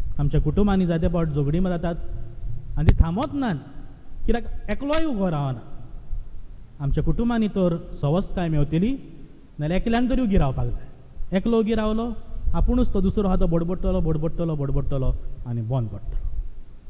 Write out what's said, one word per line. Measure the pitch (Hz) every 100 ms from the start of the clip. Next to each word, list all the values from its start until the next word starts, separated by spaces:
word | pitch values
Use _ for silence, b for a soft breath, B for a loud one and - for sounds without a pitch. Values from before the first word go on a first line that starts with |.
| - -
आमच्या | 147 156
कुटुंबांनी | 131 147 202 190 175
जायते | 165 180
फावट | 170 165
झगडीं | 143 139 165
जातात | 185 175 175 175 - - - - - - - -
आनी | 160
ती | -
थांबत | 160 175 -
नात, | 285 254 147 - - - - - - -
कित्याक | 233 233 - -
एकलोय | 208 285 302
उबो | 320 220 190
रावना. | 151 139 120 - - - - - - - - - - - -
आमच्या | 143 151
कुटुंबांनी | 165 156 240 233 214
तर | 202 180 165 - -
सवस्काय | 143 170 202 - 170
मेवतली, | 151 143 160 214 269 - - - - - -
नाल्यार | 147 185
एकल्यान | 233 226 247
तरी | 262
उगी | 247 190
रावपाक | 143 127 120
जाय. | - - - - - - 190
एकलो | 214 226
उगी | 214
रावलो | 220 214 214 240 220 - - -
आपुणूच | - 190 247 240
तो | 202
दुसरो | 190 214 196
आहा | 185
तो | 180
बडबडटलो, | 165 170 185 190 185
बडबडटलो, | 160 156 165 160 170 151
बडबडटलो | 139 139 131 139 127 123 - - 120
आनी | 117
बंद | 110 131 110
पडटलो, | 98 110 - - - - - - - -